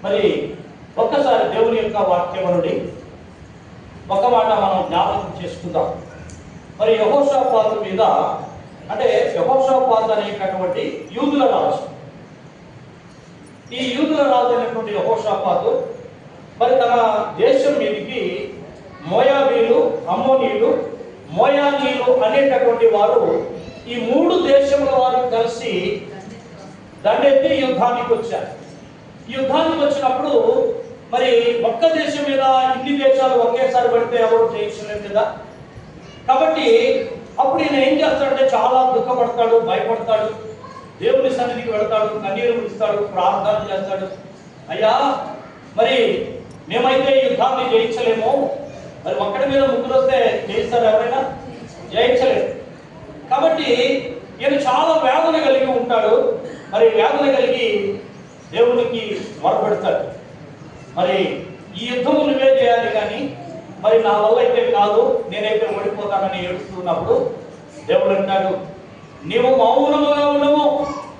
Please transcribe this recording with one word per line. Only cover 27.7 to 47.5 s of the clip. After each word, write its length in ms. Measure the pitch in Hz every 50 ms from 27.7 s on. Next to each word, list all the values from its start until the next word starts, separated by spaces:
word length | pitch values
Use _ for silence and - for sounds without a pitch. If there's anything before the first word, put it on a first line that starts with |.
| - - 240 247 240 240 240 240 233
వచ్చారు. 500 | - - - - - - - - - - - - - - - - - - - - - - - 262 262
యుద్ధానికి 380 | 269 269 269 311 330 320 - 285
వచ్చినప్పుడు 960 | 285 285 277 277 269 254 - - 294 294 - - - - - - - - - - - - - - - -
మరి 500 | 240 247 254 254 240 233 233 233 233 233 233
ఒక్క 200 | - - - 330
దేశం 440 | 330 320 311 320 294 285 285 277 277
మీద 100 | 269 269
ఇన్ని 680 | 269 262 262 262 254 262 262 254 247 277 285 277 269 269
దేశాలు 260 | 269 269 262 247 240
ఒకేసారి 540 | 240 226 - 233 247 262 262 247 247 240 233
పడితే 280 | 226 233 233 - 240 233
ఎవరు 300 | 226 226 226 226 226 -
జయించలేరు 560 | - 214 208 - - - 208 208 208 202 202 202
కదా. 280 | 202 214 - - - - - - - - - - - - - - - - - - - - - -
కాబట్టి 420 | 262 269 320 311 311 311 294 - 226 233 233 269 277 - - - - - - - - -
అప్పుడు 220 | 262 269 - -
ఈయన 220 | 302 285 285 269 262
ఏం 100 | 262 302 311
చేస్తాడంటే 440 | 320 - 269 269 285 269 269 269 269
చాలా 500 | 262 240 214 220 247 254 262 254 254 254
దుఃఖపడతాడు, 600 | 226 - - 254 247 240 233 - 233 226 226 233 226
భయపడతాడు, 720 | 226 226 247 - - 226 226 220 226 226 220 214 214 220 214 - - - - - - - - - - - - - -
దేవుని 260 | 226 262 269 254 262
సన్నిధికి 400 | 254 247 240 240 233 - - 233
వెళతాడు, 480 | 214 208 - - 220 214 214 208 214 214
కన్నీరు 340 | 196 196 196 226 240 240
విడుస్తాడు, 440 | 233 240 208 - - 208 220 208 202
ప్రార్థన 760 | 208 208 - - 185 233 269 - - 196 214 208 - - 202
చేస్తాడు. 340 | 190 190 190 196 190 190 190 - - - - - - - - - - - - -
"అయ్యా, 560 | 131 123 214 214 - - - - - - - - - - - - - - - - -
మరి 520 | 208 233 247 262 247 226 - 190 - - - - - - - - - - 156
మేమైతే 600 | 196 233 247 262 262 269 269 277 269 262 262 -
యుద్ధాన్ని 480 | - - 240 262